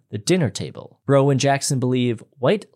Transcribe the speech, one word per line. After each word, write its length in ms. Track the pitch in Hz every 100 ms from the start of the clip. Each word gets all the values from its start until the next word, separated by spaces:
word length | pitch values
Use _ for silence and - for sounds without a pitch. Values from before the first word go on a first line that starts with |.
| _
the 80 | 113
dinner 300 | 113 185 131
table." 520 | - 73 - - _ -
Rowe 200 | 139 139
and 120 | 135
Jackson 400 | 139 139 - 139
believe 420 | 127 127 123 113 - _
white 280 | 127 208 -